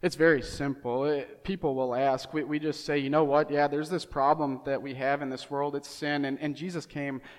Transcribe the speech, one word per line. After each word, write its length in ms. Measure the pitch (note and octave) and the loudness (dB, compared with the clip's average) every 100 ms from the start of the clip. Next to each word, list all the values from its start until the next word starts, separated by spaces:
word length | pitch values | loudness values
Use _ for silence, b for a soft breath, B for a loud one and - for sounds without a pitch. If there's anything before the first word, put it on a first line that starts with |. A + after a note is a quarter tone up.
It's 120 | F3+ | -2
very 280 | - D#3+ D3+ | 4 6 6
simple. 640 | - - C#3+ C#3 B2 B2 C#3+ | 2 -4 -4 -4 -2 0 0
It, 360 | D3 - - | 0 -2 -12
people 320 | - F#3+ D#3+ | -6 -2 0
will 200 | C3 C3 | 0 0
ask. 380 | B2 C#3 C3 - | 2 2 2 -2
We, 100 | D#3 | -4
we 140 | C#3 D3+ | -2 -2
just 260 | D3+ D3 | -2 -4
say, 140 | - C#3 | -2 0
"You 100 | C3+ | 2
know 160 | D3+ | 4
what? 260 | D3+ D3 D3+ | 4 4 4
Yeah, 160 | D3 C#3+ | 2 2
there's 220 | C#3+ D#3 | 2 -2
this 160 | F3 | -4
problem 560 | - - C3+ D3+ D3 C3 C#3 | -4 2 4 4 2 -2 -2
that 140 | C3+ | -4
we 120 | C#3 | -4
have 280 | B2 B2+ C#3+ | -4 0 0
in 80 | C#3+ | -2
this 200 | C3 - | -8 -6
world. 240 | C#3+ C#3+ | -2 -2
It's 140 | C#3+ - | -4 -8
sin, 380 | - D3 D3 C#3 | -6 -2 0 0
and, 120 | C3+ | -2
and 160 | D3+ | -4
Jesus 300 | C3+ E3+ E3+ | -4 -6 -6
came 380 | - D3 C#3 C3 B | -8 -8 -6 -6 B